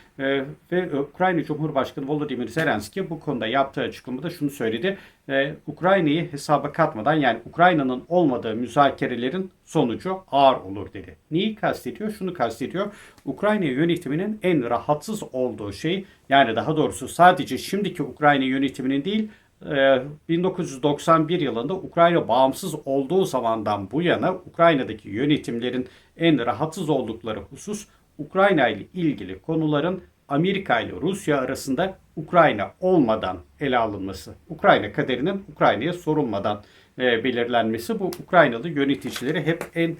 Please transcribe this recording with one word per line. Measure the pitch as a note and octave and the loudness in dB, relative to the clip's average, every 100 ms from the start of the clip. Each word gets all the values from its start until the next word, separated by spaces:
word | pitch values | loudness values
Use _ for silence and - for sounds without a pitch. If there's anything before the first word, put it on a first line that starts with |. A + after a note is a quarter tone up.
| _ - | _ -6
E, | C3+ C#3 C#3 D3+ _ | -2 -2 -4 -10 _
ve, | F3 | -2
e, | E3+ C#3 | -2 -4
Ukrayna | C#3 - F#3 F3 | -4 -2 0 0
Cumhurbaşkanı | C#3 D3 D#3 C#3 B2 - C3+ | -2 -4 -2 -2 -4 -6 -4
Volodymyr | D3+ D3 B2 A#2+ | -4 -4 -6 -4
Zelenski | E3 D#3 A2 G2+ - D#3 | -2 0 -2 -4 -8 -8
bu | D#3+ | -6
konuda | - B2 A2+ | -6 -4 -2
yaptığı | C3+ C3+ - | 0 0 -2
açıklamada | A#2 - - B2+ D#3+ | -6 -6 -10 -8 -8
şunu | - C#3+ | -6 -6
söyledi. | - - D3+ F#3 G3 - _ - | -2 -2 -2 -2 -4 -10 _ -4
E, | C3+ C#3 D3 - | -2 -2 -4 -12
"Ukrayna'yı | D3 E3+ G3 D#3 D3+ D#3+ | -2 2 4 4 0 -2
hesaba | C#3+ - C#3+ D3 | -8 0 0 0
katmadan, | - D3+ A2 A2+ | 0 0 0 0
yani | D#3 C3+ A2+ | 2 2 0
Ukrayna'nın | - - F3+ E3+ C3 B2+ - | -4 4 4 4 0 -2 -2
olmadığı | F3 D#3+ A#2+ A#2 A2 | 2 2 2 -2 -4
müzakerelerin | A#2+ C#3+ C#3 C3+ B2+ B2 B2 F3+ F#3+ - | -2 4 4 2 -4 -2 -4 -4 -8 -12
sonucu | _ E3 C3 G#2 F#3 F#3+ - | _ 0 0 -2 -6 -8 -2
ağır | C#3 C3+ B2 | 6 6 6
olur." | F#2 G2 F#2 | -2 -10 -10
dedi. | G2+ - - _ | -12 -16 -20 _
Neyi | D#3 G#3+ | -2 -2
kastediyor? | G#3+ D#3+ B2+ - - G#3+ | -2 -4 -4 -6 -8 -8
Şunu | G#3 F#3+ | -6 -8
kastediyor. | - A#2 A2+ C3 F3 G3+ - - - | -4 -4 -4 -6 -4 -6 -8 -20 -14
Ukrayna | - C3 G3+ G#3+ | -10 -2 0 0
yönetiminin | D#3+ B2+ E3+ E3 - D3+ G#3 G#3+ | 0 0 0 0 -2 -4 -4 -2
en | F#3 D#3+ A#2 | 0 0 2
rahatsız | A#2 - D3+ - G#3+ - | -2 0 -2 -4 -10 -8
olduğu | C3 B2+ G#2 G2+ | -4 -4 -4 -10
şey, | G2 D#3 F#3+ - _ - | -6 -4 -4 -6 _ 2
yani | C3+ B2 A2+ | 6 6 2
daha | G#2+ D#3 | 0 0
doğrusu | B2+ - B2+ | 0 -2 -8
sadece | - F3+ F3 A2+ B2 | 6 6 6 0 -6
şimdiki | - G3 F#3+ - | -4 -4 -4 -4
Ukrayna | C3 - D3 C#3 | -8 0 4 4
yönetiminin | C3 C3 C3+ - B2+ C#3 | 2 0 -2 -2 -2 -2
değil, | F#3+ A3 G#3+ - _ _ - | 0 -2 -2 -8 _ _ -4
e, | C#3 C3+ C3 C#3+ D3 - | 2 6 4 2 -10 -2
bin | E3+ | 0
dokuz | F3+ F#3 D3+ | 0 -2 -6
yüz | C3+ | -2
doksan | D3 C#3+ - D#3+ D3+ | 0 0 4 4 4
bir | F3 | 0
yılında | C#3 A2 B2 | -2 -2 -4
Ukrayna | - C#3 - E3+ E3+ G#2 | -6 -4 4 4 4 2
bağımsız | A#2+ C3+ C3+ F#3+ D3+ | 4 4 2 -6 -8
olduğu | - C#3 C3+ F3+ | -2 -2 0 0
zamandan | F#3 B2+ A#2 A2+ G#2+ G#2 G2 | 2 0 0 -2 -2 -2 -2
bu | D3 | -2
yana | F3 A2 D3 | 0 0 0
Ukrayna'daki | F#3 - - E3+ D3 G2+ F2 - | -4 -8 4 4 4 0 -8 -8
yönetimlerin | G2+ D3 D3 - A#2 B2 B2+ B2+ - _ - | -4 2 0 0 -6 -4 -4 -6 -12 _ 0
en | E3 C#3+ A#2+ | 2 4 2
rahatsız | A#2+ D#3 G3 D#3 | -2 -4 -4 -2
oldukları | C#3 A2 A2 A2+ G#2+ | -2 -2 -6 -8 -8
husus | - - - G#3 - _ _ - | -10 -16 -10 -10 -12 _ _ -16
Ukrayna | D3 F#3 G3+ F3 A#2+ | -6 2 4 4 2
ile | G2+ F2+ | 0 -8
ilgili | F3+ E3+ B2 F#2 F#2+ | -4 -2 -2 -8 -10
konuların | - D#3+ D#3 D3 D#3+ F#3 - _ - | -4 -2 0 0 -2 -4 -10 _ -4
Amerika | C#3+ F3+ G3 F#3+ A#2+ | 0 0 -2 0 0
ile | G2 F#2 | -2 -4
Rusya | D3+ G3 - C#3 | -4 -4 -2 -2
arasında | B2+ C3 C3+ C3 F#3+ - _ - | -2 -6 -4 -2 -2 -4 _ -14
Ukrayna | D#3 F3 D3+ G#2+ F#2+ - | 0 4 4 2 -4 -4
olmadan | F#3 F3+ A#2+ A2 F#2+ F2 - _ | 2 4 4 2 -2 -6 -12 _
ele | C#3+ B2 | -2 0
alınması, | A2+ G2+ F#2+ F#2+ - A2 - | 0 -2 -8 -10 -14 -20 -16
Ukrayna | E3 G3+ C3+ G2 | 0 4 4 2
kaderinin | C3+ - B2 D3+ G3 - | -4 -2 -2 -2 -4 -8
Ukrayna'ya | - C#3+ G#2 D3 | 0 2 2 -2
sorulmadan, | F3 - D#3 B2+ G2+ G#2+ G#2 - _ _ - | -4 -2 0 0 -2 -4 -6 -10 _ _ -2
e, | B2+ A#2 | 2 2
belirlenmesi | C3 A#2 A#2+ A#2+ A2+ A2 - G3+ | 2 -2 0 2 0 -2 -4 -4
bu | F#3 - - | -4 -8 2
Ukraynalı | F3+ C#3+ A#2 D#3+ | 6 6 2 -4
yöneticileri | D3 C#3 D3 B2 A2 B2 F3 D3+ | -2 0 0 -4 -6 -4 -2 -2
hep | E3+ - | -4 -4
en | E3+ E3 E3 | -2 -2 -4